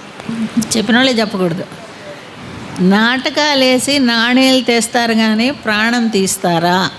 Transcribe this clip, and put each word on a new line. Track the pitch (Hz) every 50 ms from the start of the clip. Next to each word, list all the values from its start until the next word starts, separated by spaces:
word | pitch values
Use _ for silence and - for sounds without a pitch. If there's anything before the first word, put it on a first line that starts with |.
| - - - - - - 226 226 226 214 - 240 214 - -
చెప్పిన | 226 202 208 226
వాళ్ళే | 240 262 269 254
చెప్పకూడదు. | 220 220 202 - 196 185 175 165 185 - - - - - - - - - - - - - - - - - - - - - - - -
నాటకాలేసి | 185 185 196 208 220 233 247 262 - 311 262 311 294 302 285 269 262 254 254 254 254 - 285 285
నాణేలు | 269 240 233 233 226 240 247 254 262 262 262 262
తెస్తారు | 240 - 233 233 220 - - 247 233 226 226
కానీ | 220 220 220 214 214 233 254
ప్రాణం | 294 - - 220 214 208 214 233 233 247 233 226
తీస్తారా? | 226 196 190 185 - - - 180 170 165 165 175 175 185 190 - -